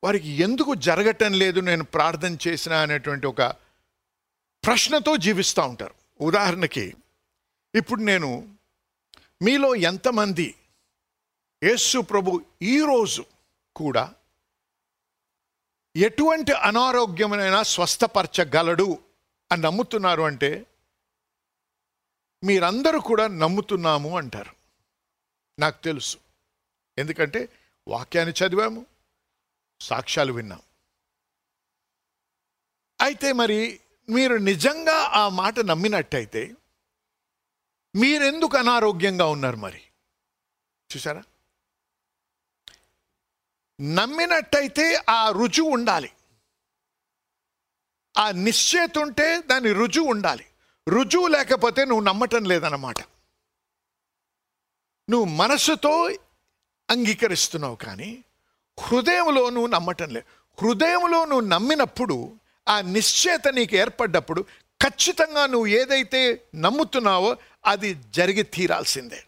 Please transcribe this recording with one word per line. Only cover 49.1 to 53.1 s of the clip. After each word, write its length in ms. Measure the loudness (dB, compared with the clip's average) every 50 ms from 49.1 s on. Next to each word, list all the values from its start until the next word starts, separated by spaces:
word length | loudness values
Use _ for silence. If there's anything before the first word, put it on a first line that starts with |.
| 0 0 0 2 0 -2 0
దాని 260 | 0 0 2 2 0 2
రుజువు 340 | 2 0 0 0 0 0
ఉండాలి. 400 | 0 -2 0 0 -2 -2 -2 -6 _ _ _ _ _ _ _ _ 0
రుజువు 380 | 2 2 2 2 2 2 2
లేకపోతే 580 | 4 2 2 2 2 0 2 2 0 2 2 0
నువ్వు 200 | 2 2 2 2
నమ్మటం 400 | 0 0 0 -2 0 0 -2 0
లేదన్నమాట. 560 | 2 0 2 0 -2 -4 -4 -6 -8 -10 -10 -12 -14